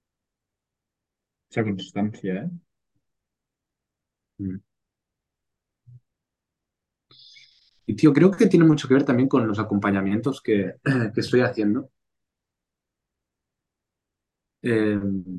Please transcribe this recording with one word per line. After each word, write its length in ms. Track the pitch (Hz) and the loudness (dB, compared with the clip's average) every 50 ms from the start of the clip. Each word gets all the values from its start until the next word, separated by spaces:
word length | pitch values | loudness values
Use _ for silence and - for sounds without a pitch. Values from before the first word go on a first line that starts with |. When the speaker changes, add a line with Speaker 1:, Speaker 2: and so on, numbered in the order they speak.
| _ _ _ _ _ _ _ _ _ _ _ _ _ _ _ _ _ _ _ _ _ _ _ _ _ _ _ _ _ _ | _ _ _ _ _ _ _ _ _ _ _ _ _ _ _ _ _ _ _ _ _ _ _ _ _ _ _ _ _ _
Speaker 1:
Esa 120 | - 123 | -4 -4
constancia, 720 | 110 104 95 90 85 - - 101 104 107 - - - 95 92 | -2 -2 -4 -6 -10 -10 -6 -4 -4 -4 -6 -8 -6 -6 -6
¿eh? 160 | 98 147 180 175 - _ _ _ _ _ _ _ _ _ _ _ _ _ _ _ _ _ _ _ _ _ _ _ _ _ _ _ _ _ _ _ _ _ _ _ - | -6 -8 -10 -12 -12 _ _ _ _ _ _ _ _ _ _ _ _ _ _ _ _ _ _ _ _ _ _ _ _ _ _ _ _ _ _ _ _ _ _ _ -10
Speaker 2:
Mm. 200 | 98 92 92 104 _ _ _ _ _ _ _ _ _ _ _ _ _ _ _ _ _ _ _ _ _ _ _ _ _ 123 123 - _ _ _ _ _ _ _ _ _ _ _ _ _ _ _ _ _ _ _ _ _ _ - - - - - - - _ _ _ _ _ _ _ - | -10 -10 -10 -10 _ _ _ _ _ _ _ _ _ _ _ _ _ _ _ _ _ _ _ _ _ _ _ _ _ -20 -20 -20 _ _ _ _ _ _ _ _ _ _ _ _ _ _ _ _ _ _ _ _ _ _ -20 -20 -20 -20 -20 -20 -20 _ _ _ _ _ _ _ -10
Y, 80 | - 104 | -8 -2
tío, 160 | - 156 151 | 4 4 4
creo 180 | 135 147 175 196 | 6 6 4 4
que 160 | 190 - 220 | 6 4 2
tiene 180 | 185 185 170 160 | 4 6 6 6
mucho 240 | 160 147 143 - 123 | 6 4 2 2 2
que 60 | 131 | 2
ver 100 | 139 139 | 2 2
también 240 | - 123 120 135 135 | 2 0 0 2 2
con 180 | 147 123 110 | 2 0 0
los 120 | 107 101 110 | 0 -2 -4
acompañamientos 840 | 104 - 104 98 101 101 98 98 95 98 101 - - - - - | -4 -2 -2 -2 0 0 -2 0 -2 -2 -4 -2 -2 -4 -6 -6
que, 320 | - 117 107 98 92 - - - - | -2 -2 0 0 0 -4 -8 -6 -4
<clears throat> 300 | 143 131 123 113 101 - | -2 -2 -2 -2 -2 -4
que 60 | 120 | -4
estoy 200 | 101 - 123 123 | -4 0 0 0
haciendo. 500 | 123 - - 110 104 104 110 139 - - _ _ _ _ _ _ _ _ _ _ _ _ _ _ _ _ _ _ _ _ _ _ _ _ _ _ _ _ _ _ _ _ _ _ _ _ _ _ _ _ _ _ _ _ _ _ _ _ _ _ _ _ _ _ | 0 0 -2 -2 -2 0 0 -2 -4 -10 _ _ _ _ _ _ _ _ _ _ _ _ _ _ _ _ _ _ _ _ _ _ _ _ _ _ _ _ _ _ _ _ _ _ _ _ _ _ _ _ _ _ _ _ _ _ _ _ _ _ _ _ _ _
Eh, 360 | - 123 113 110 107 104 104 101 101 101 98 95 87 92 90 | -4 -2 0 0 0 0 -2 -2 -2 -4 -6 -6 -8 -10 -12